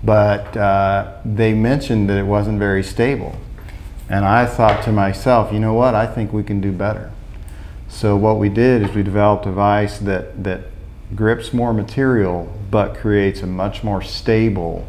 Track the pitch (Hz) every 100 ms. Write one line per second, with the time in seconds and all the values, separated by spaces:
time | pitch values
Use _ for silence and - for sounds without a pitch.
0 | 110 107 104 101 104 110 101 98 98 98
1 | 104 - 113 107 110 110 113 147 - 113
2 | 101 98 98 104 104 107 101 95 95 -
3 | 120 131 90 - - - - - - -
4 | - 98 98 113 117 - 110 104 - 107
5 | 98 98 135 123 104 104 110 113 127 110
6 | 113 120 104 107 101 101 98 90 98 104
7 | 107 - - - - - - - - -
8 | 107 101 107 107 101 98 123 123 101 104
9 | 98 101 104 101 101 95 101 101 104 -
10 | 101 95 - - 95 92 - - - -
11 | - 101 107 117 113 123 120 110 101 -
12 | 135 120 95 87 87 - - 107 101 -
13 | 110 104 98 95 90 92 101 - 107 98
14 | - - - 110 113 98 82 82